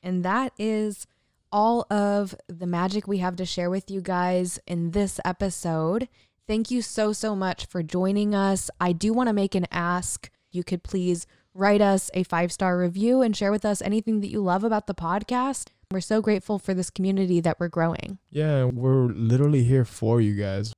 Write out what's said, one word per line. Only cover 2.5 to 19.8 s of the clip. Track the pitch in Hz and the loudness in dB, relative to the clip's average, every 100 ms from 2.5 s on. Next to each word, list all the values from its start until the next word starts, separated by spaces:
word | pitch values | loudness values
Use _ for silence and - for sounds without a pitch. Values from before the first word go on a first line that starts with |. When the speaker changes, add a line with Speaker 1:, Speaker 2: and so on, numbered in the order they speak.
| 170 175 | -8 -4
Speaker 1:
magic | 175 185 202 196 | -2 0 -2 -2
we | 202 | -2
have | 180 180 | -2 -4
to | 185 | -6
share | - 175 | -4 -2
with | 185 - | -2 -4
you | 190 | -8
guys | 180 180 180 180 180 - - | -4 -2 2 0 0 -6 -6
in | 175 170 | -4 -2
this | 185 202 - | 0 -2 -2
episode. | - 180 196 175 175 160 160 208 247 _ _ _ - | -6 -4 -4 -4 -4 0 0 -2 -4 _ _ _ -4
Thank | 214 220 | -2 0
you | 247 | -2
so, | 220 - 214 | -4 -2 0
so | 214 214 202 | 0 -2 -2
much | 190 170 - | -2 -4 -6
for | 180 | -6
joining | 160 180 190 202 208 | -2 0 2 2 2
us. | 202 196 190 - - | 2 2 0 -2 -2
I | 180 | 0
do | 170 214 | 2 0
wanna | 226 247 | 2 2
make | 208 196 | 2 0
an | 190 175 | 0 -2
ask. | 170 170 180 185 - - _ _ | -2 0 -2 -4 -10 -12 _ _
You | 180 | -8
could | 175 180 | -4 -6
please | - 190 180 175 - _ _ | -4 -2 0 -2 -4 _ _
write | 185 196 208 | 0 4 6
us | 202 190 - | 6 4 0
a | 180 | -4
five-star | 180 170 175 - 190 180 | -2 0 0 0 0 2
review | 180 180 226 262 | 0 0 2 4
and | 240 208 | 4 2
share | 196 | 0
with | 208 214 | 0 0
us | 202 | -2
anything | - 208 220 214 | 0 -2 0 -2
that | 202 | -2
you | 214 | -2
love | 190 180 | 0 0
about | 220 220 208 | 2 -2 -2
the | 190 | -6
podcast. | 165 185 208 247 262 269 - _ _ | -2 -2 -2 -2 -2 -4 -10 _ _
We're | 190 | -6
so | - 220 | 0 0
grateful | 214 202 - 202 | 2 0 0 -4
for | - | -2
this | 185 180 | -2 -4
community | - 190 196 190 175 | -2 0 2 2 2
that | 170 - | 2 -2
we're | 175 | -4
growing. | 170 165 165 - 190 _ | 0 -2 -2 -8 -12 _
Speaker 2:
Yeah, | 143 156 143 | -2 0 2
we're | 127 123 131 131 123 | 2 2 2 4 4
literally | 90 113 123 147 147 120 | 2 2 4 4 4 4
here | 131 | 4